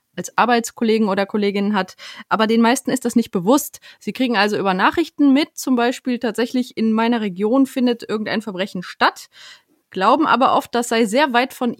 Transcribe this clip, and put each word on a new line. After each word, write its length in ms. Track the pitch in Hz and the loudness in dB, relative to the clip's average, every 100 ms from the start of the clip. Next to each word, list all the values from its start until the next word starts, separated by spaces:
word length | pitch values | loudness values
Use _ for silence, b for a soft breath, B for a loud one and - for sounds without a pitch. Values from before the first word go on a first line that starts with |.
| _ - | _ -14
als 220 | - - | -6 0
Arbeitskollegen 720 | 220 240 233 - 226 220 214 | 2 2 0 -4 0 2 0
oder 160 | 196 196 | 0 -2
Kolleginnen 480 | 208 202 202 202 | -2 -2 -2 -2
hat. 220 | 208 190 - B B - | -2 -4 -10 B B -6
Aber 160 | 202 220 | 0 2
den 160 | 233 | 4
meisten 300 | 226 262 - | 4 2 -2
ist 120 | 262 | -4
das 120 | 240 240 | 0 -2
nicht 160 | 226 | 0
bewusst. 480 | 190 175 285 - - B B | -2 2 2 0 -14 B B
Sie 140 | - | -12
kriegen 240 | 196 254 214 | -4 -2 2
also 220 | 208 208 | 0 0
über 160 | 190 185 | 0 2
Nachrichten 580 | 226 - 320 - 285 | 0 0 -4 2 4
mit, 240 | 269 330 - | 4 0 -6
zum 180 | - 247 | -2 0
Beispiel 440 | 240 254 - 240 | 0 -2 -6 -4
tatsächlich 580 | 233 208 233 254 247 - | -4 -2 -2 -2 -4 -2
in 160 | 220 | -2
meiner 280 | 220 226 240 | 0 0 -2
Region 440 | 214 175 214 262 262 | -4 -4 0 2 2
findet 420 | 269 247 233 - | 0 -2 -2 -6
irgendein 360 | 214 214 196 | -6 -4 -4
Verbrechen 400 | 214 180 202 185 | -6 -6 -6 -6
statt, 460 | - - 285 - - B B B B _ _ | -12 0 0 0 -14 B B B B _ _
glauben 340 | 185 196 277 320 | 0 2 4 4
aber 300 | 240 247 - | 4 4 2
oft, 180 | - 233 | 0 -4
das 140 | 240 | -2
sei 160 | 226 226 | 0 2
sehr 260 | 240 302 | 2 2
weit 220 | 233 262 | 2 -2
von 200 | - 247 | -4 -6